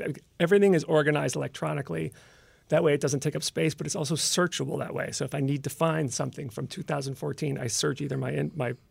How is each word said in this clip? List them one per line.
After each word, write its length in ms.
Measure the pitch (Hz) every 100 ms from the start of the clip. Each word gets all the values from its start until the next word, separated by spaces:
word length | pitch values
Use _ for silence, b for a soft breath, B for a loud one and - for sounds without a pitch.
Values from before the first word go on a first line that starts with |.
| - 139 - -
Everything 340 | 170 202 202 170
is 80 |
organized 520 | - 156 147 147 143 147
electronically. 760 | 135 - 160 151 139 165 160 - B B B B B
That 160 | 156
way 100 | 170
it 80 | 143
doesn't 200 | 151 135
take 140 | 151 151
up 60 |
space, 320 | - - 160
but 140 | - 139
it's 80 | 196
also 180 | 143 160
searchable 640 | - - 175 - 139 160
that 160 | 127
way. 160 | - -
So 140 | - 139
if 80 |
I 60 | 147
need 240 | 135 143
to 80 | 143
find 420 | - 165 160 143
something 380 | - 135 135 139
from 160 | - 135
two 160 | -
thousand 320 | 160 147 135 131
fourteen, 420 | 147 139 147 135
I 80 | 127
search 340 | - 151 135
either 160 | 143 135
my 140 | 131
in-, 200 | 143 147 156
my 180 | 123 131 _